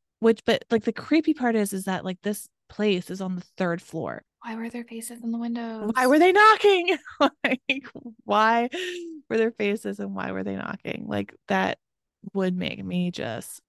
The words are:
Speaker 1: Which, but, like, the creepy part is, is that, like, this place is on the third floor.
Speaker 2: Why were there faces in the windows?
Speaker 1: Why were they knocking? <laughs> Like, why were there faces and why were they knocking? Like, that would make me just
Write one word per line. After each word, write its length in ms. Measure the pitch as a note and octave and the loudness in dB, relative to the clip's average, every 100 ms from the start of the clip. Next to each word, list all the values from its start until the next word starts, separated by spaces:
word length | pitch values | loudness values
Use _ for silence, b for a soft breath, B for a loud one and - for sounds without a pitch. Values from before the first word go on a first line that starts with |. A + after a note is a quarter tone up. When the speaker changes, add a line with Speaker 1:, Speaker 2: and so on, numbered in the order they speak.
| _ _ | _ _
Speaker 1:
Which, 240 | A3+ A3+ | 2 4
but, 200 | - A3 - | 2 0 0
like, 140 | A3+ | 0
the 80 | A3+ | 0
creepy 420 | - - D#4 D#4+ | -4 2 2 2
part 220 | D4+ B3 A3+ | 0 2 2
is, 160 | G3+ | 0
is 120 | F#3+ G3 | -2 -4
that, 180 | F#3+ | -4
like, 140 | F#3+ F#3 | -4 -6
this 260 | G3+ G#3 - _ _ | -6 -6 -10 _ _
place 420 | - G#3+ F#3 - | -2 0 0 -2
is 100 | F#3+ | -8
on 140 | F#3+ | -6
the 100 | F3+ - - | -6 -8 -4
third 260 | F3+ E3+ | -2 -2
floor. 420 | - D#3+ C#2+ - - _ | -6 -8 -8 -8 -14 _
Speaker 2:
Why 140 | A#3 A3+ | -12 -10
were 140 | A#3 | -8
there 140 | B3 | -10
faces 380 | A#3 A3+ A#3 A#3 | -12 -12 -12 -10
in 80 | A#3 | -6
the 80 | A#3 | -4
windows? 520 | A#3 A#3 A3+ A3 G#3+ | -4 -6 -6 -6 -2
Speaker 1:
Why 120 | A#3+ B3+ | 2 4
were 120 | D4+ | 6
they 140 | F4+ | 8
knocking? 640 | F#4+ A4 G#4+ G#4 F#4+ F4 E4 | 8 8 8 6 4 2 -2
<laughs> 280 | - - C#4+ - | -4 0 0 2
Like, 420 | B3+ B3+ - C4+ - - A#3+ A3 | -2 -2 -4 -6 -8 -16 -18 -14
why 440 | - G#3 A3 A#3 A#3+ F4 F#4 F4+ E4+ D#4+ - | 0 4 4 4 0 -4 -8 -8 -12 -14 -4
were 80 | A3+ | 0
there 160 | A3+ | 0
faces 480 | - G#3 G3+ G#3 G3+ | 0 -2 -2 -6 -8
and 140 | G3 | -8
why 180 | F#3+ F#3+ | -6 -6
were 100 | F#3+ | -6
they 140 | G3 G3 | -6 -6
knocking? 480 | - G3+ - - - | -8 -8 -8 -10 -6
Like, 280 | G#2 G2+ - - | -6 -6 -12 -4
that 300 | F#2+ F#2+ - _ _ _ _ G3 | -2 -2 -4 _ _ _ _ -8
would 240 | G3 F#3 F3+ | -2 -2 -2
make 280 | F3+ G3+ | -6 -8
me 260 | F#3+ F3+ F3+ | -6 -4 -2
just 500 | - A#2 A2+ - - | -4 -8 -8 -12 -18